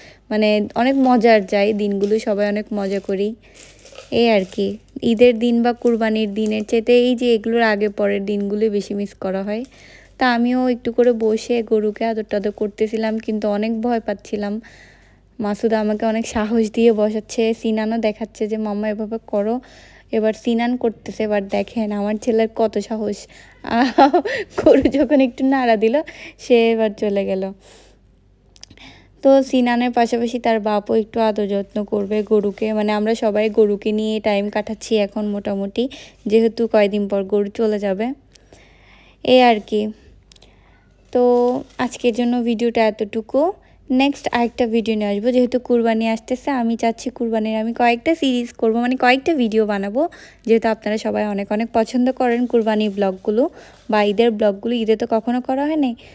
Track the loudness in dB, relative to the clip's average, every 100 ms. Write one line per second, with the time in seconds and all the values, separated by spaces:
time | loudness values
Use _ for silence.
0 | -18 -18 -6 0 2 2 0 0 0 2
1 | 4 4 6 4 4 0 2 0 -2 0
2 | 0 0 0 -2 -2 -2 -4 -4 -4 -4
3 | -4 -4 -4 -6 -16 -20 -20 -20 -20 -20
4 | -4 0 4 2 0 -4 -4 -6 _ -6
5 | 0 6 6 6 2 2 0 0 0 0
6 | 0 0 -2 -2 -2 -4 -2 0 4 4
7 | 4 2 2 0 0 0 2 2 -2 0
8 | -2 -2 -2 -4 -2 -2 0 -2 -4 -6
9 | -8 -8 -6 -4 -4 -6 -8 -16 -20 -20
10 | -14 -2 0 2 0 0 0 -2 -2 2
11 | 2 2 0 -2 -2 -4 0 0 0 -2
12 | -4 -4 -4 -4 -4 -4 -6 -2 -4 -2
13 | -4 -4 -4 -4 -2 -2 -2 -2 -2 -2
14 | -4 -8 -8 -6 -6 -8 -12 -20 -20 -20
15 | _ _ _ -8 -6 -2 0 0 0 -2
16 | -2 -2 -2 -4 0 0 0 2 4 4
17 | 0 -2 -6 -2 -2 -2 -2 -2 -2 -2
18 | -2 -4 -8 -6 -6 -4 -4 -4 -4 -4
19 | -6 -8 -4 -2 -2 -4 -8 -20 -20 -20
20 | _ -2 0 0 -2 0 0 -2 -2 -4
21 | -10 -6 -2 -2 -2 -4 -4 -4 -4 -4
22 | -4 -4 -2 0 0 0 -2 -2 -6 -6
23 | -6 -8 -12 -20 -20 -14 -4 0 2 4
24 | 4 4 0 -6 -6 2 4 6 4 2
25 | 2 2 2 0 0 2 2 2 2 0
26 | -4 -12 -20 -8 2 4 4 2 0 -2
27 | -2 -2 -2 -4 -6 -10 -20 -20 -20 _
28 | _ _ _ _ _ _ -20 -20 -20 -20
29 | _ _ 4 6 4 2 2 2 0 2
30 | 2 0 -2 -2 0 0 0 -2 0 -2
31 | 0 0 0 0 -2 -2 -4 -6 -4 -4
32 | -2 -2 0 0 0 -2 -2 -2 0 0
33 | 0 0 0 0 0 2 2 2 -2 -2
34 | -2 -2 -2 -2 -2 -4 -6 -8 -2 0
35 | 0 -2 -4 -4 -4 -4 -4 -4 -4 -6
36 | -20 -12 0 4 4 0 2 4 4 0
37 | -2 -2 0 -2 -2 -2 -2 0 -2 -2
38 | -4 -6 _ _ _ -20 -20 _ _ -20
39 | -20 _ 4 6 6 4 0 -4 -4 -8
40 | -20 -20 _ -20 -20 _ _ _ _ _
41 | _ 2 4 4 2 -2 -6 -6 -6 -2
42 | -2 0 0 0 0 0 0 2 2 0
43 | -6 -6 -2 0 0 -2 _ _ -2 0
44 | 2 0 -4 -2 -2 -2 0 0 0 -2
45 | -2 -2 0 2 2 0 0 0 2 0
46 | -2 -4 -4 -6 -2 -2 -2 -2 -2 -4
47 | -8 -6 -2 -2 -2 -2 -4 0 0 0
48 | 0 0 0 -2 -4 -2 0 0 0 0
49 | 2 2 0 0 0 0 0 -2 -4 -2
50 | -2 -6 -20 -6 0 2 2 -2 -4 -4
51 | -2 -2 -2 -4 -4 -4 -2 -2 0 0
52 | 0 0 0 0 0 0 2 0 0 0
53 | -2 -2 -2 0 0 -4 -20 -16 -2 0
54 | 2 2 2 2 0 -2 -4 -2 0 0
55 | 0 -2 -2 -4 -2 -2 -2 0 -2 -4
56 | -14